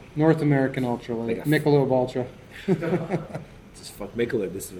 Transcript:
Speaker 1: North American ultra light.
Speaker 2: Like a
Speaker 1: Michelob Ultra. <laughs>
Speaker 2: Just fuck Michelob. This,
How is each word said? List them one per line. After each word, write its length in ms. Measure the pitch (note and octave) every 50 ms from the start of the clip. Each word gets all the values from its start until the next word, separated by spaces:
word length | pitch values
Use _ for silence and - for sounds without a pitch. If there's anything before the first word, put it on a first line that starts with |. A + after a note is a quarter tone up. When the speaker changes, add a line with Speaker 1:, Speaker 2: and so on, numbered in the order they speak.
| - - -
Speaker 1:
North 240 | D3 D3+ D#3+ D#3 D#3
American 440 | D3 D3 C#3+ C3+ C3+ C3 C3+ C3 B2+
ultra 300 | A#2+ A#2+ A2+ - - A#2
light. 220 | A2+ A#2 A#2 A2+ -
Speaker 2:
Like 80 | -
a 20 | D3
Speaker 1:
Michelob 420 | D#3 D3 D3+ D3+ C#3+ C#3+ C3+ B2
Ultra. 340 | C3 B2+ B2+ B2 - C3 A#2+ - - - -
<laughs> 200 | - - - -
Speaker 2:
Just 1300 | G3 F#3 - E3+ E3 F#3 E3+ - - F#3+ - - - - - - - - - - - - - - -
fuck 220 | - - G#2 G2 -
Michelob. 380 | A#2 A#2+ A#2 C3+ A2+ G2 F2 F2
This, 180 | G2 - - F#2+